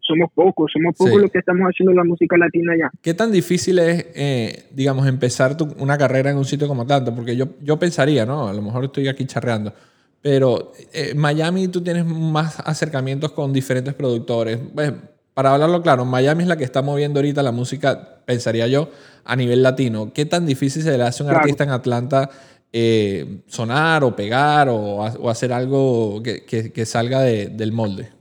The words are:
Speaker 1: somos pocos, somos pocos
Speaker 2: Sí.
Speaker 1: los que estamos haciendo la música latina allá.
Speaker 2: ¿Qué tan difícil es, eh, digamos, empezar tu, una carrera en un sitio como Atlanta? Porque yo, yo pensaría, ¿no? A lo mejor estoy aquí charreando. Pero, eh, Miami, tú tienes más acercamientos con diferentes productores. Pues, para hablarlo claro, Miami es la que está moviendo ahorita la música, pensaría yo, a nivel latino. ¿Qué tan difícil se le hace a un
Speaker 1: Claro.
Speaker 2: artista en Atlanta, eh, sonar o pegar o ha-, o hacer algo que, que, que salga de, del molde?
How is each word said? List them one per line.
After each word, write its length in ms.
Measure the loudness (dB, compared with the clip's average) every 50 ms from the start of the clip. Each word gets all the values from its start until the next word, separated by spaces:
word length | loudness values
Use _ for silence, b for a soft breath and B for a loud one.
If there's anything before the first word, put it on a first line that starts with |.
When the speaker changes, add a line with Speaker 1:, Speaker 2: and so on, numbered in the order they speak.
Speaker 1:
somos 280 | -2 0 0 0 0 0 _
pocos, 360 | 2 2 2 4 2 -2 -2 0
somos 200 | -2 -2 -2 0 _
pocos 160 | 2 4 6
Speaker 2:
Sí. 80 | 6
Speaker 1:
los 100 | 4 4
que 80 | 2 -2
estamos 260 | 0 0 0 2 2 0
haciendo 240 | 0 2 2 4 4
la 100 | 4 4
música 320 | 2 2 2 0 2 4 4
latina 360 | 2 2 2 0 0 0 0
allá. 180 | 0 -2 -4 -6 -6
Speaker 2:
¿Qué 120 | _ -4 -2
tan 180 | 0 0 2
difícil 480 | 2 2 2 2 -2 -2 0 2 2 4
es, 260 | 4 4 2 0 -2 -6 -8
eh, 480 | -4 -2 -2 0 -2 -2 -4 -6 -10 -16 _ -6
digamos, 340 | -2 0 0 2 2 2 2
empezar 480 | 2 2 0 -2 2 2 2 2 2
tu, 140 | 0 -4 -6 -4 -6
una 180 | -2 -2 0 2
carrera 320 | 2 2 2 2 2 2
en 40 | 0 0
un 60 | 0
sitio 240 | -2 -2 -2 -2 -2
como 140 | -2 -4
Atlanta? 340 | 0 2 2 2 2 0 -4
Porque 220 | -6 -4 -4 -2 -2
yo, 80 | -2 -4 -6 -12
yo 180 | -2 -2 0 0
pensaría, 460 | 0 -2 2 2 2 4 4 2 2
¿no? 240 | 0 -2 -4 -4 -4
A 40 | -4
lo 80 | -6
mejor 220 | -6 -6 -4 -4 -6
estoy 240 | -4 -4 -2 -2 -2
aquí 180 | -2 -4 -6
charreando. 460 | -6 -4 -4 -2 -2 -2 -2 -4 -6 b b b b b b b b b _
Pero, 500 | _ 2 2 4 4 4 2 0 -4 -8 -16 -20 -20 _ _
eh, 200 | -8 -6 -4 -2
Miami, 520 | 0 0 0 2 0 0 0 0 0 -2 -2
tú 140 | -2 -4 -4
tienes 220 | -2 -2 -2 -2
más 540 | -2 -2 -2 -2 -2 0 0 -2 -2 -6 -8
acercamientos 720 | -6 -6 -4 -4 -4 -4 -4 -4 -4 -4 -4 -4 -4 -6 -4
con 180 | -4 -4 -2 -2
diferentes 400 | -2 -2 0 -2 -2 -2 -4 -6
productores. 640 | -4 -2 -2 -2 -2 -2 -2 -2 -2 -2 -2 -4 -6 -8 -10 -6
Pues, 180 | -4 -4 -4 -4 -6 -12 -20 _ _ _ _ _
para 200 | 2 2 4 4
hablarlo 280 | 4 4 4 2 2
claro, 240 | 4 4 4 4 2
Miami 380 | 0 0 2 2 2 2 2 2
es 40 | 0
la 60 | 0 0
que 60 | -2
está 180 | -2 -2 -2
moviendo 380 | -2 -2 -2 -2 -2 0 0 0
ahorita 240 | 0 0 2 0 0
la 80 | 0
música, 680 | 0 -2 -4 -4 -6 -2 0 -2 -2 -2 -6 -20 -20 _ _
pensaría 420 | -4 -4 -2 -2 -2 0 0 0 2
yo, 220 | 2 0 0 -2 B B B B B B B
a 100 | -4 -2
nivel 260 | -2 0 2 4 6 6
latino. 480 | 4 4 2 0 0 0 -2 -6 -8 -4
¿Qué 120 | -4 -4
tan 200 | 0 0 0 0
difícil 360 | 0 0 0 0 -2 -2 -2
se 160 | -2 0 0 2
le 60 | 0
hace 200 | 0 -2 -4 -2
a 20 |
un 40 | 0
Speaker 1:
Claro. 100 | 2 2 2
Speaker 2:
artista 200 | 2 2 0 0
en 60 | -2
Atlanta, 580 | -2 -2 -2 -2 -2 -2 -2 0 0 0 0 0 B B B B B B B _
eh, 680 | -2 0 2 2 4 2 2 0 -2 -4 -6 -10 -12 -16 -16 _
sonar 560 | -8 -8 -6 -2 0 0 2 2 2 2 2
o 100 | 0 0
pegar 540 | -2 -4 -2 0 2 2 4 4 4 4 4
o 340 | 2 -2 -2 -4 -4 -4 -4
ha-, 100 | -6 -6 -4
o 100 | -4 -4
hacer 220 | -2 -2 -2 -2
algo 720 | -2 -2 -2 0 0 2 2 2 2 2 0 -2 -4 -6 -6
que, 220 | -8 -8 -8 -8
que, 260 | -6 -4 -4 -4 -6
que 140 | -6 -6 -6
salga 360 | -2 -2 -2 -2 0 0 2
de, 260 | 2 2 2 0 -2 -6
del 240 | -6 -6 -4 -4 -2
molde? 340 | -2 -4 -4 -4 -8 -10 -14 _ _